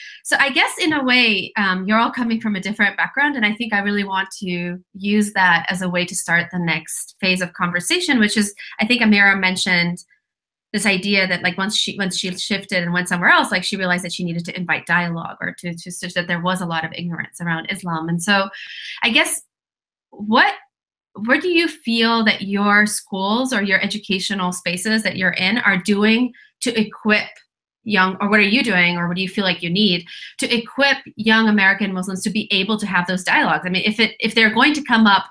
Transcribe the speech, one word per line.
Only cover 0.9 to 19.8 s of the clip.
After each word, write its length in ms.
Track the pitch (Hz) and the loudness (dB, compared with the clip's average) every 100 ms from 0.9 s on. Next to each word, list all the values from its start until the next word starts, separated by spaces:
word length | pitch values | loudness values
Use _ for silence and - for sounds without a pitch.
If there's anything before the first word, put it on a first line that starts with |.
a 100 | 302 | 0
way, 480 | 254 247 233 196 190 220 | 2 4 4 0 -2 -2
um, 280 | 196 185 190 | -2 -2 0
you're 120 | 220 | 2
all 140 | 247 | 2
coming 280 | 254 233 226 | -2 -2 -2
from 160 | 220 196 | -2 -4
a 60 | |
different 340 | 190 214 202 185 | -4 0 0 0
background, 400 | 175 269 294 285 | -2 0 0 2
and 100 | 208 | -2
I 80 | |
think 200 | 214 226 | -2 -2
I 60 | 202 | -2
really 240 | 202 202 | 0 -2
want 260 | 196 190 196 - | -2 -2 -4 -6
to 380 | 185 175 175 180 - | -6 -4 -4 -8 -12
use 400 | 190 202 208 208 | -6 0 2 2
that 320 | 190 180 170 - | 2 4 4 0
as 120 | 185 | -4
a 80 | 180 | -2
way 160 | 175 175 | -2 -2
to 100 | 185 | -4
start 320 | - 170 170 | 0 0 0
the 80 | 180 | -4
next 560 | 170 156 - - - _ | -2 -2 -4 -10 -10 _
phase 220 | 190 185 | -2 0
of 120 | 175 | -4
conversation, 680 | - 175 175 - 359 349 254 | -4 -4 -2 -2 -2 2 2
which 180 | 208 214 | 2 2
is, 160 | 202 - - - | -2 -4 -16 -6
I 60 | 214 | 0
think 160 | 240 | 2
Amira 380 | 220 202 196 196 | 4 6 4 4
mentioned 580 | 185 185 190 180 175 175 - _ _ _ _ _ _ | 0 0 0 2 0 -4 -12 _ _ _ _ _ _
this 140 | 208 208 | -2 0
idea 400 | 190 196 202 190 | 0 2 2 2
that, 160 | 175 | 0
like, 140 | 180 180 | -2 -2
once 200 | 196 - | -2 -2
she, 200 | - - | -4 -4
once 180 | 185 - | -4 -4
she 140 | 185 180 | -6 -8
shifted 460 | - 196 196 185 | -4 -6 -2 -2
and 120 | 175 | 0
went 160 | 175 180 | -2 -2
somewhere 200 | 175 202 | 0 4
else, 220 | 339 254 | 4 2
like, 120 | 185 | -2
she 140 | - 196 | -2 -4
realized 260 | 185 180 | -2 -2
that 100 | 180 | -2
she 100 | - | -6
needed 220 | 175 170 170 | -4 -4 -6
to 120 | 185 | -8
invite 300 | 175 151 - | -4 -4 0
dialogue 500 | 175 175 165 165 - | 0 0 -6 -8 -8
or 140 | 180 - | -10 -8
to, 160 | 175 170 | -10 -10
to, 160 | 180 | -12
so 160 | - 185 180 | -10 -6 -6
that 120 | 175 | -4
there 140 | 175 | -2
was 200 | 175 185 | -2 -2
a 40 | 170 | -2
lot 180 | 165 160 | -4 -4
of 60 | |
ignorance 480 | - 175 160 - - | -6 -6 -6 -10 -8
around 260 | 170 165 - | -4 -4 -6
Islam. 400 | 196 180 160 165 | -8 -6 -4 -2
And 140 | 175 | -2
so 260 | 170 196 196 - - - - - | 0 0 0 -8 -16 -14 -14 -4
I 80 | 240 | 2
guess, 300 | 254 330 - - _ _ _ | 2 2 -2 -8 _ _ _